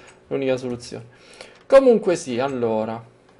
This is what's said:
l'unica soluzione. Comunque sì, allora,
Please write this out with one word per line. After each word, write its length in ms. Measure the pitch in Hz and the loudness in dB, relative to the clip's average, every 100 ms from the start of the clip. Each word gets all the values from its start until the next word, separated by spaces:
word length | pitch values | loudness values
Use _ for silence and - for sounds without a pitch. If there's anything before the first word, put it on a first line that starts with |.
| - - _ | -20 -20 _
l'unica 300 | 139 135 127 | -4 -2 -2
soluzione. 480 | 127 120 - 110 117 - - - - - | -4 -10 -12 -16 -16 -20 -20 -20 -20 -20
Comunque 520 | - 269 262 220 196 165 | 4 6 6 4 2 -4
sì, 240 | 131 117 | -4 -4
allora, 600 | 139 131 117 110 110 113 117 _ _ | -4 -2 -2 -2 -4 -10 -16 _ _